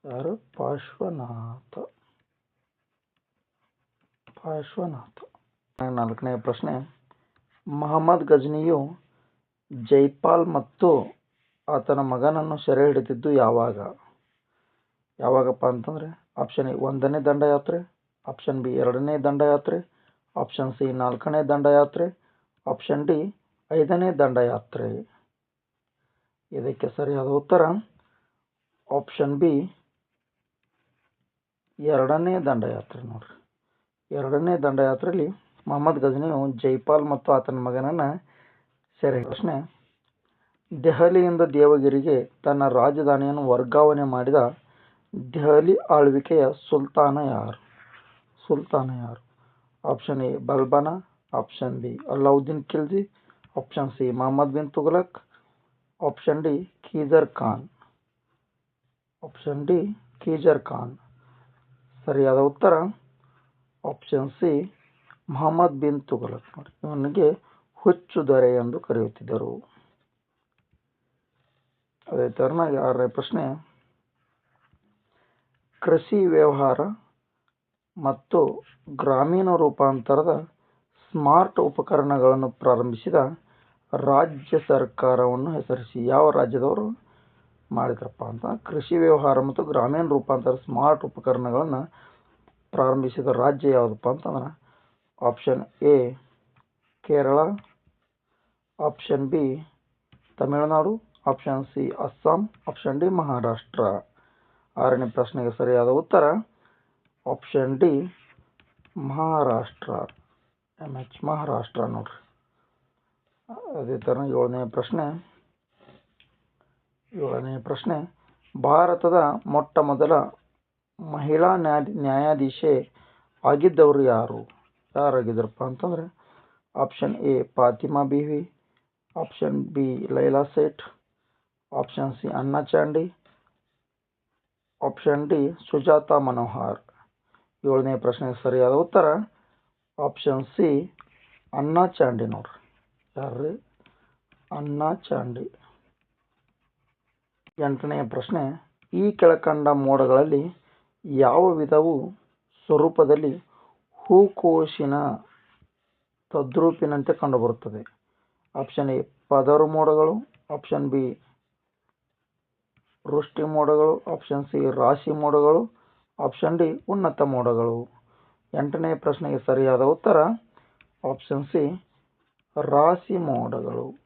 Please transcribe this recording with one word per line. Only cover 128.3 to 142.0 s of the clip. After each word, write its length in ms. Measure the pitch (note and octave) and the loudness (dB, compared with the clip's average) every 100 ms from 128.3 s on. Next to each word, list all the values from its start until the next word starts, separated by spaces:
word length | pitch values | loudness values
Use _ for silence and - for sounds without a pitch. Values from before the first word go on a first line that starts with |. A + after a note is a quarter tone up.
| D3 F3 _ _ _ _ _ _ E3 | -6 -8 _ _ _ _ _ _ -12
ಆಪ್ಷನ್ 480 | E3 - D#3 C#3+ | -10 -6 -4 -4
ಬಿ 420 | C#3 C#3+ C3+ B2+ C#3 | -6 -4 -4 -4 -6
ಲೈಲಾ 360 | C3+ C3+ C3+ | 0 2 2
ಸೇಠ್, 400 | C#3+ - D3+ - - _ _ _ _ _ _ _ _ | 0 0 -2 -4 -20 _ _ _ _ _ _ _ _
ಆಪ್ಷನ್ 420 | C#3 - - C3+ | -8 -8 -6 -8
ಸಿ 140 | A#2+ - | -8 -8
ಅನ್ನಾ 340 | C3+ C3+ C#3+ | -6 -4 -4
ಚಾಂಡಿ, 520 | C#3+ D#3 D3+ D#3 F3+ _ _ _ _ _ _ _ _ _ _ _ _ _ _ _ _ _ | 0 0 2 -2 -4 _ _ _ _ _ _ _ _ _ _ _ _ _ _ _ _ _
ಆಪ್ಷನ್ 480 | C#3 C3+ D#3 C#3+ D3 | -8 -2 -2 0 0
ಡಿ 280 | D#3 C#3 E3+ - | 0 0 -4 -6
ಸುಜಾತಾ 480 | D3 C#3 D3+ D3+ D3 | -2 2 2 4 0
ಮನೋಹರ್. 640 | C3+ B2 A#2 F#2+ - - _ _ _ _ _ _ _ _ | 0 -4 -6 -6 -8 -8 _ _ _ _ _ _ _ _
ಏಳನೇ 340 | C#3 C3 C3+ C3+ | 0 0 0 -2
ಪ್ರಶ್ನೆಗೆ 440 | B2 A#2 C3 A#2+ | -2 -4 -8 -4
ಸರಿಯಾದ 300 | C3 B2+ B2+ | -2 2 4
ಉತ್ತರ 320 | C#3 E3+ G3 D#3 D#3 G#3+ _ _ _ _ _ _ - | 2 2 2 4 0 -4 _ _ _ _ _ _ -8
ಆಪ್ಷನ್ 460 | C#3+ - D3 C3 | -8 -4 -2 -2
ಸಿ 500 | C3+ - E3 C#3+ F3+ _ - _ _ _ _ | -6 -2 0 0 -4 _ -20 _ _ _ _
ಅನ್ನಾ 340 | C#3 D3 E3 F3+ | -6 0 2 0
ಚಾಂಡಿ 400 | - | 2